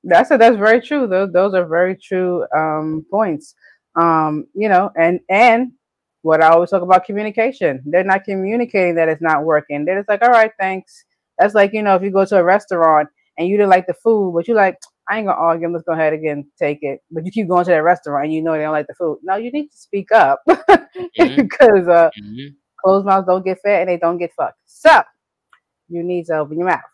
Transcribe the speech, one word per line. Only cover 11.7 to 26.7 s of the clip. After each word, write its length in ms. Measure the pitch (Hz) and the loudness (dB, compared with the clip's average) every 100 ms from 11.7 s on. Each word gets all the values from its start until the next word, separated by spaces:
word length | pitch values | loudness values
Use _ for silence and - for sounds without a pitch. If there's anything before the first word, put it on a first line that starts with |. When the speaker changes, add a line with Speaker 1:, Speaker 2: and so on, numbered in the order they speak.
Speaker 1:
you 80 | 214 | 0
know, 140 | 208 190 | 0 0
if 60 | |
you 100 | 196 | 0
go 120 | 190 190 | -2 0
to 120 | 202 | 2
a 60 | |
restaurant 640 | 175 202 - 180 165 156 151 _ _ - | 2 0 0 0 2 2 0 _ _ -8
and 100 | 175 | -2
you 80 | 202 | 0
didn't 140 | 202 | 2
like 160 | 185 180 | 2 0
the 80 | |
food, 380 | - 233 220 190 170 | -4 -2 0 0 -4
but 120 | 170 | -2
you 60 | |
like, 220 | 226 190 180 - _ - | 0 0 -2 -20 _ -10
"I 100 | 214 | -6
ain't 80 | 202 | -4
gonna 120 | - | -2
argue, 280 | 165 165 170 | -2 -2 -6
let's 140 | 170 | -8
go 80 | 165 | -6
ahead 180 | 165 156 | -2 -2
again, 360 | 156 156 147 143 _ | -2 -6 -8 -12 _
take 200 | 147 147 | -6 -6
it." 180 | 147 135 _ | -10 -10 _
But 140 | 165 175 | -12 -8
you 60 | |
keep 160 | 220 185 | -6 -2
going 160 | 180 180 | 0 2
to 40 | |
that 100 | 160 | 0
restaurant 440 | 160 175 151 143 151 | 2 -2 -4 -6 -4
and 80 | |
you 80 | 156 | -4
know 100 | 160 | -4
they 60 | 156 | -4
don't 100 | 151 | -2
like 140 | 151 147 | -4 -6
the 60 | |
food. 240 | - 170 143 | -8 -6 -6
No, 140 | 180 196 | -6 -6
you 140 | 240 | -6
need 160 | 294 294 | -8 -10
to 60 | _ | _
speak 340 | _ 202 190 | _ -10 2
up 300 | 220 143 139 | 4 4 2
<laughs> 40 | - 320 - 381 - 370 359 - | 0 0 4 4 2 -14 -12 0
Speaker 2:
Mm-hmm. 280 | 294 269 208 | 0 2 -2
Speaker 1:
because, 400 | - 254 202 175 | 4 4 6 4
uh, 220 | 170 160 104 | 4 4 0
Speaker 2:
Mm-hmm. 340 | 104 113 143 143 _ _ | -16 -16 -16 _ _ _
Speaker 1:
closed 220 | 190 196 202 | 0 0 2
mouths 200 | 190 180 | 0 0
don't 180 | 185 | -2
get 140 | 190 185 | -2 -4
fed 180 | 202 196 | 0 0
and 80 | 185 | 0
they 80 | 175 | -2
don't 200 | 170 175 | -2 -4
get 140 | 170 - | -8 -6
fucked. 220 | 147 _ _ | -8 _ _
So 360 | _ 320 269 - _ _ _ _ _ _ _ _ | _ 4 4 2 _ _ _ _ _ _ _ _
you 140 | 170 | -8
need 240 | 175 180 170 | -6 -6 -4
to 120 | 156 | -6
open 200 | 143 156 | -4 -4
your 100 | |
mouth. 120 | 180 | -2